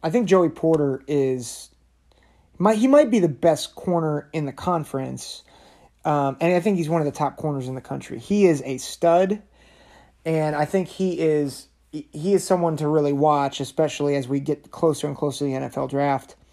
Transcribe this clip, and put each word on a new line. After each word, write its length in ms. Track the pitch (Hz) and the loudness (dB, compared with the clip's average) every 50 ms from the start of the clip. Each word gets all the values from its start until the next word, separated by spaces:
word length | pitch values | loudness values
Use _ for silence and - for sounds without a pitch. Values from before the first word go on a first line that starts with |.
I 60 | - 165 | -4 -2
think 180 | 160 247 233 | 0 0 2
Joey 220 | 170 190 185 175 156 | 4 4 4 4 2
Porter 540 | 160 - - 160 160 151 147 139 131 131 - | 0 0 0 2 2 2 2 0 -2 -4 -4
is, 640 | - 151 143 135 131 131 127 120 - - - - - _ _ _ _ _ _ _ _ _ _ _ _ _ _ _ _ _ | -2 0 0 0 0 0 -2 -6 -10 -14 -16 -18 -20 _ _ _ _ _ _ _ _ _ _ _ _ _ _ _ _ _
might, 220 | - 175 214 220 214 | 0 2 2 2 2
he 100 | 233 262 | 4 4
might 220 | 277 294 302 226 | 6 6 6 6
be 80 | 240 214 | 4 2
the 100 | 170 165 | 2 2
best 460 | 135 - - 170 156 139 - - - | 0 2 2 2 2 2 -2 -10 -12
corner 560 | - - 185 175 170 160 156 151 147 - _ | -8 -4 -2 -2 0 0 -2 -2 -4 -6 _
in 140 | - 160 147 | -8 -6 -6
the 60 | 139 127 | -6 -8
conference. 880 | - - 180 180 165 147 - - 135 135 127 127 127 - - - - - _ _ - - - - _ _ _ _ _ - 151 | -6 -4 -2 -2 -2 -4 -6 -8 -8 -8 -8 -10 -12 -14 -16 -18 -18 -20 _ _ -20 -20 -20 -20 _ _ _ _ _ -4 -2
Um, 300 | 147 147 139 139 131 - | 0 0 0 -2 -2 -2
and 140 | 165 170 180 | 0 0 2
I 60 | 180 | 2
think 180 | 170 214 196 175 | 2 0 0 0
he's 100 | 165 147 | 0 0
one 140 | 165 165 | 0 0
of 20 | 151 | -2
the 80 | 143 | -2
top 240 | 139 - 151 139 - | -4 -4 -4 -4 -4
corners 320 | - - 156 143 135 123 127 | -4 -6 -6 -4 -6 -6 -8
in 60 | 131 | -10
the 80 | 131 | -10
country. 360 | - - 135 135 - - 135 123 | -10 -10 -12 -10 -10 -12 -14 -10
He 280 | - - 202 208 196 | -4 0 2 4 6
is 160 | 175 156 139 131 | 6 4 4 0
a 140 | 131 131 127 | -6 -8 -8
stud, 640 | - - - - - 170 165 175 190 190 208 208 - _ _ _ _ _ _ _ _ _ - - _ _ _ _ - | -10 -12 -6 0 2 4 4 4 4 2 -2 -4 -8 _ _ _ _ _ _ _ _ _ -20 -20 _ _ _ _ -4
and 320 | 165 160 160 156 151 151 | -2 -2 0 0 0 0
I 80 | 147 151 | -2 -2
think 240 | 147 - 190 180 - | 0 0 -2 -2 -4
he 320 | - - 190 185 175 - | -4 -4 -2 -2 0 0
is, 480 | 160 156 151 151 147 139 139 - - _ _ _ _ _ | 2 2 2 2 0 -2 -6 -10 -18 _ _ _ _ _
he 400 | - 151 143 _ - 151 156 196 | -14 -14 -14 _ -12 -6 -2 2
is 100 | 202 185 | 2 2
someone 360 | - - 190 180 170 165 160 143 | 2 2 0 2 2 0 0 0
to 100 | 156 147 | 0 2
really 240 | 156 156 147 143 | 2 2 2 2
watch, 480 | 143 139 147 151 147 143 139 139 - - | 2 2 4 4 4 4 2 -2 -4 -6
especially 560 | 135 - - - 160 147 - - 143 143 143 | -10 -6 -2 0 0 0 0 -2 -2 0 0
as 100 | 139 127 | -2 -2
we 140 | 123 143 139 | -2 -4 -4
get 300 | 139 156 143 - - - | -2 -4 -4 -6 -6 -14
closer 360 | - - - 160 147 - - | -6 0 0 0 0 0 -4
and 80 | 147 143 | -6 -4
closer 260 | - 151 143 131 - | -4 -4 -4 -4 -4
to 40 | 143 | -4
the 100 | 139 131 | -4 -4
N 80 | 131 135 | -4 -6
F 120 | 123 - | -6 -6
L 100 | 139 135 | -6 -6
draft. 480 | 131 135 139 143 139 135 131 - - - _ _ _ | -4 -2 0 0 0 0 -2 -4 -10 -20 _ _ _